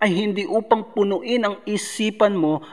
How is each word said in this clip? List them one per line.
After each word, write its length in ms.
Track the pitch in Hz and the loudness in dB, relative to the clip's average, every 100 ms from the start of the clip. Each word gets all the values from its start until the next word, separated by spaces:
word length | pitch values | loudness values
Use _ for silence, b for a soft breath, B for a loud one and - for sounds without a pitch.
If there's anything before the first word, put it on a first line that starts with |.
ay 80 | 214 | 0
hindi 400 | 175 208 196 196 | 2 0 -2 -2
upang 460 | 214 220 220 220 | 0 2 0 0
punuin 480 | - 202 190 233 247 | 0 0 0 0 0
ang 180 | 214 202 - | 0 -4 -4
isipan 640 | 208 - - 214 208 208 | -4 -4 -4 -2 2 2
mo 320 | 196 156 156 - | 2 0 0 -4